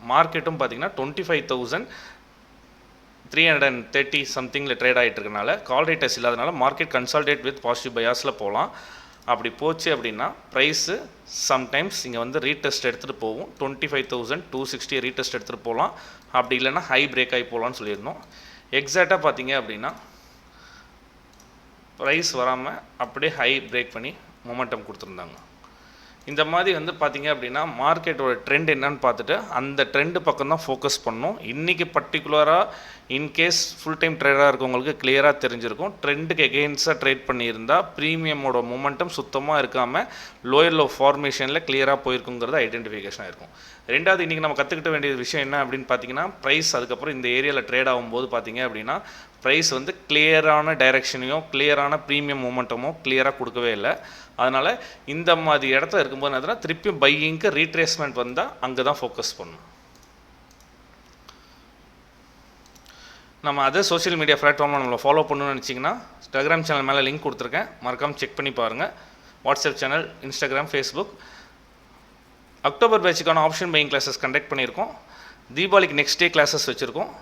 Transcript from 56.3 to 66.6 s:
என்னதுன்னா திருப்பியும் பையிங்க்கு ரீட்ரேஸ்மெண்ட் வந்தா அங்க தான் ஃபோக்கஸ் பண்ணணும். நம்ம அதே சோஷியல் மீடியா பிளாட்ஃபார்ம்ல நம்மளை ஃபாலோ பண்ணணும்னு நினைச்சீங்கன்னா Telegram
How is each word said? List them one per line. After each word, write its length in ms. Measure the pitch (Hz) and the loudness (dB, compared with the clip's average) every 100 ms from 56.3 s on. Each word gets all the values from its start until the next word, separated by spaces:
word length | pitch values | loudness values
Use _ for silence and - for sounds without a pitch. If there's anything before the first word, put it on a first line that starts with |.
என்னதுன்னா 260 | 135 143 233 | -2 -2 -6
திருப்பியும் 360 | 156 160 214 170 | -4 -4 -4 4
பையிங்க்கு 460 | 139 151 156 160 208 147 | 4 4 0 0 0 2
ரீட்ரேஸ்மெண்ட் 600 | 160 165 160 - 147 123 | 0 0 0 0 -4 -4
வந்தா 240 | 120 127 240 - 127 | -4 -2 -4 -4 -6
அங்க 160 | 127 131 | 0 0
தான் 100 | 147 | 0
ஃபோக்கஸ் 320 | 123 - 113 - | -4 -6 -8 -8
பண்ணணும். 280 | 87 80 82 - - - - _ _ - - _ - - - - - - - - - - - _ - _ _ _ _ _ - _ - - - - - - - _ 151 | -14 -16 -20 -20 -20 -20 -20 _ _ -20 -20 _ -20 -20 -20 -20 -20 -20 -20 -20 -20 -20 -20 _ -20 _ _ _ _ _ -20 _ -20 -20 -20 -20 -20 -20 -20 _ -2
நம்ம 160 | 143 135 | 2 4
அதே 140 | 156 196 | 4 2
சோஷியல் 260 | 170 165 170 | 2 0 0
மீடியா 160 | 151 143 | 4 6
பிளாட்ஃபார்ம்ல 380 | 143 147 147 143 | 6 4 2 2
நம்மளை 180 | 131 120 | 0 0
ஃபாலோ 180 | 135 151 151 | 4 4 4
பண்ணணும்னு 260 | 143 143 | 0 -2
நினைச்சீங்கன்னா 380 | 135 - 127 143 240 - - - | -4 -6 -4 -2 -4 -10 -20 -6
Telegram 280 | 135 143 160 | -2 2 2